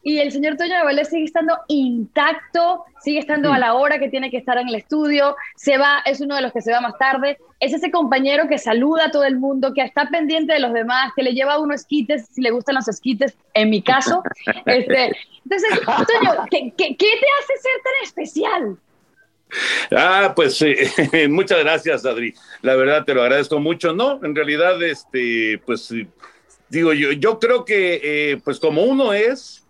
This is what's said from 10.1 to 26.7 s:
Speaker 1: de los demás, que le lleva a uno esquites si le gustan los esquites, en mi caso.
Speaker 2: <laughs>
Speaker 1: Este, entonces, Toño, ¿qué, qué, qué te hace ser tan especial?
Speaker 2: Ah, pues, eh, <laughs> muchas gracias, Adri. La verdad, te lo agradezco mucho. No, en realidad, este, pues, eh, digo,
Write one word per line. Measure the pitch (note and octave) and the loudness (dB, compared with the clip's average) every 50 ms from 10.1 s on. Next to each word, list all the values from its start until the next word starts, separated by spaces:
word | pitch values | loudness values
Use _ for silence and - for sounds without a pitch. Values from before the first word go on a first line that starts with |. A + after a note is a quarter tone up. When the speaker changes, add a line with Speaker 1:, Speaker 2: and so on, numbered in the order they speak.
| D4 E4+ D#4 C#4+ D#4+ D#4+ D#4 C#4 D#4 | 0 -2 0 0 0 0 0 2 2
Speaker 1:
de | D4 | 2
los | B3+ A#3+ A#3 | 2 0 0
demás, | A#3 A3+ A#3 B3 B3+ C4+ C4 - | -2 -2 0 0 0 0 0 -2
que | - C4+ | 0 0
le | B3+ A#3+ | 0 0
lleva | B3+ C4+ C#4 D4 | 0 0 2 2
a | D4 | 0
uno | D#4 D4 C#4+ | 0 -2 -4
esquites | C#4+ - _ C#4+ D4+ A#3+ G#3 D4 C#4 A3+ _ | -4 -4 _ -2 -2 0 0 -2 -2 -2 _
si | _ B3 | _ -2
le | B3+ A#3 | -2 0
gustan | A3+ B3 - - C4+ | 0 0 -2 -2 -2
los | C4+ A3 | -2 -2
esquites, | A3+ G3 - _ B3+ B3+ G3+ C4+ B3 - _ _ _ _ | -4 -6 -4 _ -4 0 0 -2 -2 -2 _ _ _ _
en | G#3+ G#3+ A3 | 2 2 4
mi | A3 G3+ | 2 2
caso. | - - C4 C4+ B3+ - E4+ F#4 F#4 - - - - | 2 2 2 2 2 0 -2 -2 -2 -6 -10 -6 -4
Speaker 2:
<laughs> | - - - - | -4 -4 -2 0
Speaker 1:
Este, | - B3 B3+ - - - C4 B3+ A3+ - - - _ - - _ | 2 2 2 2 2 2 2 2 0 -2 -6 -10 _ -20 -20 _
entonces, | C4 D4 F#4 F4 A4 - - - | -4 -2 -2 0 0 0 0 0
Toño, | - - - - - A#4 A4+ - F#4+ D#5+ - - - | 0 0 0 2 2 2 2 4 2 2 0 -2 -2
¿qué, | - D4 C4 A#3+ - | -2 -2 -2 -4 -4
qué, | - F#4 - - | -2 -2 -2 0
qué | - F#4 | 2 2
te | G#4+ A4+ A4+ C5 C#5+ C#5 C#5+ | 2 2 2 2 2 2 0
hace | C#5 - C#5 C#5 | 0 -2 -6 -4
ser | - C5 C5 - - | -2 -4 -4 -2 -4
tan | C5 C5+ C5+ A4+ | -4 -4 -4 -6
especial? | - _ - D4 - - D4+ G4+ G#4+ - F4 C#4 G#3 F#3 - _ _ _ _ _ _ _ _ _ _ _ _ _ _ - - - - - - - - - | -6 _ -10 -10 -8 -4 -4 -2 -2 -2 -2 -4 -6 -8 -12 _ _ _ _ _ _ _ _ _ _ _ _ _ _ -8 -6 -4 -2 -2 -4 -2 0 2
Speaker 2:
Ah, | - D3+ F3+ F#3 G3 G3+ F#3+ F#3+ | 2 4 4 4 4 2 2 2
pues, | F3 D#3+ C3+ C3 - D#3+ | 2 2 2 2 2 2
eh, | D3+ C#3 A#2+ C3+ B2+ - - D#3 C#3 - E3 D3+ | 2 4 2 0 0 2 0 0 2 2 2 4
<laughs> | C#3+ | 4
muchas | D3 F3 G3 F#3+ F#3+ E3+ | 2 2 2 2 2 2
gracias, | D3+ D3+ E3 D#3 - D#3+ D3+ B2 A2 | 2 2 0 0 0 -2 -4 -2 -2
Adri. | C3 A#2 A#2 A#2+ A2 - - - - - - - | -4 -4 -4 -6 -8 -10 -12 -20 -20 -20 -4 0
La | B2+ C3 | 2 2
verdad, | C3 C3+ C#3 D3 D3+ C#3+ | 4 4 4 2 0 0
te | D3 C#3 | 0 0
lo | B2+ | 2
agradezco | A#2+ B2 C3 C#3+ C#3 - D#3 D3 | 4 4 2 2 2 0 -2 -2
mucho. | D3 D#3 E3+ E3+ - E3+ D#3+ | 0 -2 -4 -2 -2 -2 0
No, | F#3+ A#3+ C#4 C#4 C4+ F3+ | 0 0 -2 -2 -4 -6
en | D#3 D3 | -6 -2
realidad, | D3+ D3+ C#3+ D3 D3+ E3+ F3+ F#3 F3+ | -2 -2 -2 0 0 2 2 2 0
este, | E3+ E3 D3 - - _ - B2+ B2 A#2+ A#2 A2+ A2+ A2 G#2+ G#2 _ | -2 -4 -4 -6 -12 _ -4 -4 -2 -2 -2 0 0 -2 -2 -4 _
pues, | - A#2+ G#2 - - | -6 -6 -6 -6 -10
eh, | A#2 A#2 A2 F2+ _ _ - - _ _ _ _ - _ _ | -10 -10 -10 -12 _ _ -20 -20 _ _ _ _ -20 _ _
digo, | _ | _